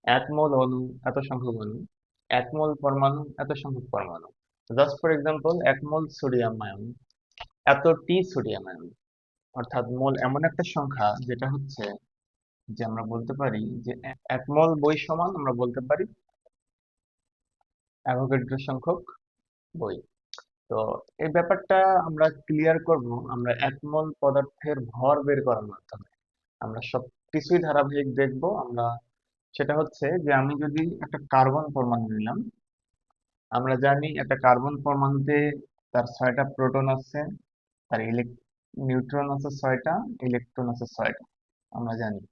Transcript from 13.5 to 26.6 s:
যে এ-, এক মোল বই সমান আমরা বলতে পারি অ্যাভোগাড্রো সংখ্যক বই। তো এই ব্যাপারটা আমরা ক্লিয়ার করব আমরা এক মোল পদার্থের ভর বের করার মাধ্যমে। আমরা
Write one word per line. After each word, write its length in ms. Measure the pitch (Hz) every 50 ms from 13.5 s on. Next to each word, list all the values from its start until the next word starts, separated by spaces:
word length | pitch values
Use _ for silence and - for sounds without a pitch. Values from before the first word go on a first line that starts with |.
| 110 107 110 - 123 120 120
যে 80 | 120 - - - 135
এ-, 100 | 131 _ _ -
এক 140 | 127 131 - -
মোল 200 | 147 151 160 165 160 151 143
বই 120 | 151 156
সমান 320 | 151 - - 160 160 175 185 190 165
আমরা 140 | 143 135 123 120
বলতে 200 | 123 123 120 127 123 127
পারি 160 | 147 165 190 - - _ _ _ _ _ _ _ _ _ _ _ _ _ _ _ _ _ _ _ _ _ _ _ _ _ _ _ _ _ _ _ _ _ _ _ _ _ _
অ্যাভোগাড্রো 520 | 131 127 127 135 127 135 135 - - 135 135 139
সংখ্যক 340 | - 135 127 - 160 180 175 - - - _ _ _ _ _ _ _ _ _ _ _ - 165
বই। 180 | 117 101 95 - - _ _ _ _ _ - - _ _ _ _ _ _
তো 80 | 107 110 110 110 - - - _ _
এই 120 | - 151 160 151
ব্যাপারটা 420 | 170 170 - 196 190 - _ 196 190 190 190 190 180 170
আমরা 200 | 165 156 151 156 156 156 139 _
ক্লিয়ার 320 | - 151 151 156 160 160 165 165
করব 240 | 170 165 147 120 120 117 117 - 135 127
আমরা 160 | 123 120 123 117 113 135
এক 80 | 135 139 139 - 147
মোল 160 | 151 156 160 156 143 _
পদার্থের 560 | - 139 131 143 139 139 _ _ - 151 147 135 120 113
ভর 240 | 107 120 127 139 147 147 135
বের 120 | 139 143 135 123
করার 180 | 127 117 110 107 104
মাধ্যমে। 380 | 98 - _ _ - 101 - _ _ _ _ _ _ _ _ _ _
আমরা 200 | _